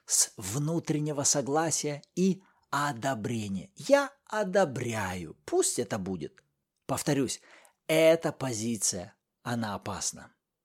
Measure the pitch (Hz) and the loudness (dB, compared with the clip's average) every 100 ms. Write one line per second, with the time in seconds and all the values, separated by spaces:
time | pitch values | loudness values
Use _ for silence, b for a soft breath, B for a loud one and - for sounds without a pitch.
0 | - - - - 95 123 147 170 - 151 | -2 0 0 -2 -6 -4 -2 -2 0 -2
1 | 151 143 190 160 131 147 165 - 147 143 | 0 0 0 0 2 0 2 0 -4 -6
2 | - - 190 185 b b b 139 143 113 | -8 2 2 2 b b b -2 -2 -2
3 | 135 123 107 117 104 98 78 - 143 277 | -4 -2 -2 -4 -4 -6 -8 -12 4 4
4 | 269 - - 214 202 196 175 123 120 110 | 4 -6 -6 -4 2 2 2 0 -4 -2
5 | 95 92 82 - - 349 - - 123 113 | -4 -4 -8 -12 -2 0 2 0 -2 -4
6 | 92 95 73 - _ _ _ _ - - | -4 -6 -8 -12 _ _ _ _ -6 -2
7 | - 139 117 - b b b b - 160 | 0 2 0 -4 b b b b 0 6
8 | 160 165 165 - 131 110 113 110 - 95 | 8 6 2 -2 -4 -2 -2 0 -2 -4
9 | 90 _ _ _ - 120 110 95 - 90 | -10 _ _ _ -6 -4 -2 -4 -6 -6
10 | - - - _ _ _ | -6 -8 -16 _ _ _